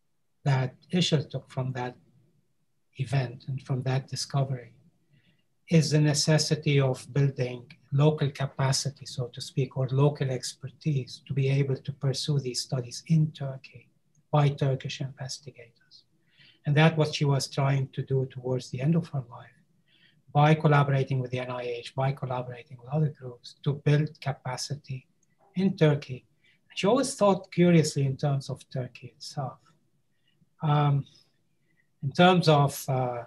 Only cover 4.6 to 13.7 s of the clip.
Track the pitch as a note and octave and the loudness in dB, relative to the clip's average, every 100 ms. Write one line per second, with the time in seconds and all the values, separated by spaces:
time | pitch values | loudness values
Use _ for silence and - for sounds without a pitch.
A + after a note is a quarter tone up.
4.6 | - _ _ _ _ _ _ _ _ _ | -10 _ _ _ _ _ _ _ _ _
5.6 | - E3 C3+ D3+ D3+ D3 - D#3 - D3 | 2 2 4 4 4 2 4 2 2 -2
6.6 | D3+ C#3 C3+ B2+ - C#3+ C#3 C3+ B2 B2 | 2 2 2 0 -4 0 0 0 -6 -6
7.6 | - - - C#3 D3+ D#3 C#3 - C3+ - | -16 -20 -4 2 4 2 -2 -4 -8 -2
8.6 | C3+ C#3 C3+ - - - A#2+ - - - | 0 0 -2 -8 -14 -8 -8 -10 -10 -4
9.6 | B2+ - B2 C3+ C#3+ D3 C3+ B2+ - - | -4 -2 -2 2 2 2 -4 -4 -8 -12
10.6 | B2+ - D#3+ C#3 B2 - - C3+ C3+ C3+ | -16 -8 -4 -4 -4 -12 -8 -2 0 2
11.6 | C3+ B2+ - - C#3 B2+ - C#3 B2 B2 | 0 -2 -6 -6 -4 -4 -2 -2 -2 -6
12.6 | - C3 A#2+ - - D#3+ D#3 - C3+ C3+ | -6 -6 -6 -10 0 2 2 -2 -10 -12
13.6 | - | -16